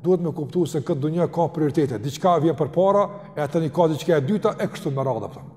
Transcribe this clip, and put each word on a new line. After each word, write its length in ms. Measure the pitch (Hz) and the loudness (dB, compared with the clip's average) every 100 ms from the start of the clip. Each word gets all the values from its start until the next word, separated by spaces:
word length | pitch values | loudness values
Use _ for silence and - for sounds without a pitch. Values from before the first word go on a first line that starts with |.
duhet 200 | 170 185 | 2 2
me 80 | 170 156 | 0 -4
kuptu 280 | 143 180 151 | -4 0 0
se 120 | 160 | -2
këtë 220 | 175 151 | -2 -2
dunjë 260 | 147 165 156 | 0 0 0
ka 160 | 156 160 | 0 -2
prioritete. 460 | - 151 143 139 110 | 0 0 2 0 -2
Diçka 380 | 139 - 185 170 | -6 0 2 4
vjen 160 | 160 139 | 2 0
përpara, 480 | 143 175 190 202 196 - - | 0 2 4 4 2 -4 -14
e 100 | - | -6
atë 200 | 143 165 | -2 -2
një 80 | 160 | -2
ka 160 | 143 165 | 2 2
diçka 240 | 147 - 160 | 2 2 2
e 80 | |
dyta, 300 | 135 208 214 - | 2 0 0 -2
e 80 | 208 | -6
kështu 200 | - 160 | -4 -4
me 100 | 135 | -2
radhë, 280 | 135 113 98 | -2 -4 -6
po. 100 | - - | -12 -18